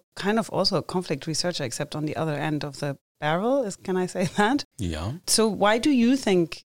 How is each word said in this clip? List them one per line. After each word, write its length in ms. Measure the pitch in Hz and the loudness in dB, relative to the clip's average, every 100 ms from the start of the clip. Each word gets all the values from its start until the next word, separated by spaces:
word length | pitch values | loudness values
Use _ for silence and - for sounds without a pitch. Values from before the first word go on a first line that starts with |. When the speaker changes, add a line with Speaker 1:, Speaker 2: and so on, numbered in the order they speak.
| _ | _
Speaker 1:
kind 240 | - 185 226 | -6 0 0
of 100 | - | 0
also 260 | 165 196 170 | -2 0 0
a 60 | |
conflict 440 | - 185 180 143 165 | -2 -4 -4 -6 -4
researcher, 380 | 151 180 170 | -4 -2 -4
except 320 | 131 - 143 151 | -6 -6 -6 -4
on 80 | |
the 120 | 151 - | -4 -2
other 180 | 160 | -4
end 300 | 143 151 151 | -2 -2 -4
of 140 | 147 139 | -6 -6
the 180 | 143 139 _ - | -6 -6 _ -6
barrel, 440 | 151 170 226 277 | -2 0 0 0
is, 120 | 208 - | -2 -6
can 200 | - 185 | -4 -2
I 100 | 185 | -2
say 180 | 180 | -2
<laughs> 120 | 185 - | -2 2
that? 280 | 208 277 - - | 2 2 -2 -6
Speaker 2:
Yeah. 340 | 87 78 92 165 - | -4 -2 -4 -6 0
Speaker 1:
So 220 | - 220 | 2 2
why 300 | 180 202 226 | 4 4 4
do 120 | 302 | 4
you 260 | 254 233 269 | 4 4 4
think, 480 | 214 180 160 - _ | 4 4 2 -4 _